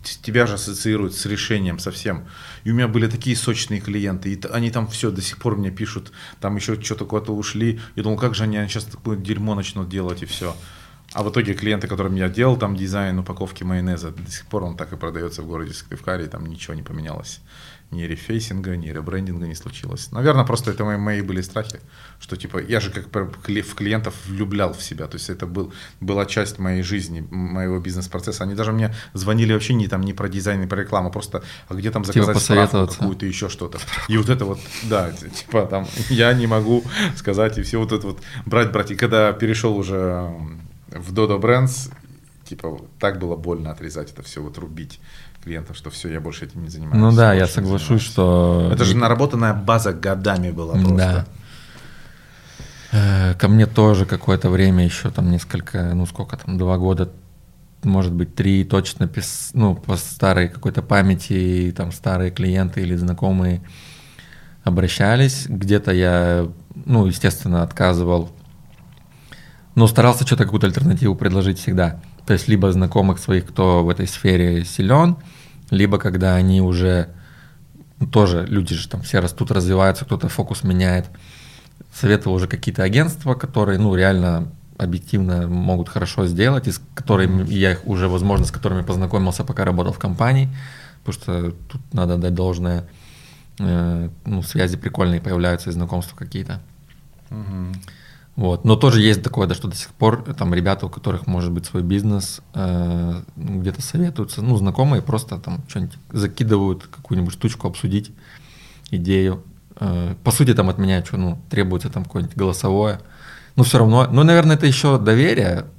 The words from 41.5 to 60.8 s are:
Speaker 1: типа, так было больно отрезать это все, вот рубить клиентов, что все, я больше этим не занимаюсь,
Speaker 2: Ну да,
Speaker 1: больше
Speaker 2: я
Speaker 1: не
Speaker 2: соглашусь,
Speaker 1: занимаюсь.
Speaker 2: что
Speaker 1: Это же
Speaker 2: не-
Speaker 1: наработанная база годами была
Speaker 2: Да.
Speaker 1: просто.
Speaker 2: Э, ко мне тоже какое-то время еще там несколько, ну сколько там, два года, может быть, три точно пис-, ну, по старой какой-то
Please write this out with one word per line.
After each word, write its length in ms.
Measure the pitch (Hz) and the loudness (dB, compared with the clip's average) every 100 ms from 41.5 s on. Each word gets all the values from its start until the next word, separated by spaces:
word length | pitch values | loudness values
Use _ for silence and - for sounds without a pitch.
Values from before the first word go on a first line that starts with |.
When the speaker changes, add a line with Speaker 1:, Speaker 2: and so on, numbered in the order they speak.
| 127 131 - - - - - - - | 4 2 -2 -10 -16 -20 -20 -20 -20
Speaker 1:
типа, 360 | - - 82 71 - - | -18 -12 -10 -10 -16 -4
так 200 | 101 95 | -2 -2
было 180 | 90 82 | -6 -6
больно 340 | 85 82 78 | -4 -6 -6
отрезать 400 | 78 78 78 71 | -10 -10 -10 -12
это 100 | - | -14
все, 200 | 69 - | -16 -12
вот 160 | 73 73 | -12 -12
рубить 420 | 80 78 73 - - - - - | -14 -12 -14 -16 -20 -20 -20 -18
клиентов, 320 | 85 82 80 80 | -12 -12 -12 -14
что 140 | 78 | -16
все, 180 | - 87 | -12 -8
я 120 | 80 | -8
больше 240 | 78 76 71 | -8 -12 -14
этим 160 | - | -12
не 60 | 80 | -12
занимаюсь, 300 | 82 78 107 | -10 -2 4
Speaker 2:
Ну 120 | 110 113 | 6 8
да, 120 | 113 | 8
Speaker 1:
больше 80 | 95 | 6
Speaker 2:
я 60 | 92 | 2
Speaker 1:
не 20 | |
Speaker 2:
соглашусь, 340 | - 95 98 - | 0 0 -2 2
Speaker 1:
занимаюсь. 160 | 113 | 0
Speaker 2:
что 680 | - - 92 90 87 87 87 | 2 2 4 6 4 4 2
Speaker 1:
Это 120 | 87 | 4
же 100 | 95 | 4
Speaker 2:
не- 60 | 113 | 4
Speaker 1:
наработанная 540 | 117 117 117 117 113 | 4 2 2 2 0
база 380 | 107 98 113 107 | 0 2 2 2
годами 580 | 82 98 95 101 95 90 | -2 -2 0 0 0 -2
была 240 | 82 82 | -4 -2
Speaker 2:
Да. 60 | 90 92 | 2 4
Speaker 1:
просто. 380 | 90 92 90 - - - - - - - - - - - - - - - - - | 4 4 2 -2 -12 -20 -20 -20 -20 -20 -20 -20 -20 -20 -20 -20 -18 -18 -18 -2
Speaker 2:
Э, 420 | 107 101 95 92 | 2 4 4 2
ко 140 | 90 107 | 2 6
мне 180 | 110 107 | 6 6
тоже 400 | 113 107 98 95 | 6 6 6 4
какое-то 420 | 92 - 92 92 | 0 2 2 4
время 340 | 90 95 90 | 4 6 6
еще 260 | 87 - 85 | 4 0 -4
там 200 | - 90 | 0 2
несколько, 640 | 87 - 90 - 92 87 | 2 0 -8 -6 -4 0
ну 120 | 87 90 | 0 -2
сколько 300 | - - - | -4 -10 -8
там, 200 | - 92 | -6 -2
два 200 | 92 92 | 0 2
года, 320 | 92 90 87 - - - - - - - | 2 2 -2 -6 -20 -20 -20 -20 -20 -4
может 280 | - 95 90 | 2 2 2
быть, 220 | 87 87 | 0 -2
три 300 | - 98 95 | 0 4 4
точно 400 | 92 98 95 - - | 4 2 0 -2 -2
пис-, 440 | - - - - | -2 -6 -8 -4
ну, 200 | - 107 87 | 2 2 2
по 200 | - 92 | -2 -4
старой 520 | - - 98 90 87 | -4 0 2 4 2
какой-то 340 | - 98 - | 0 -4 -4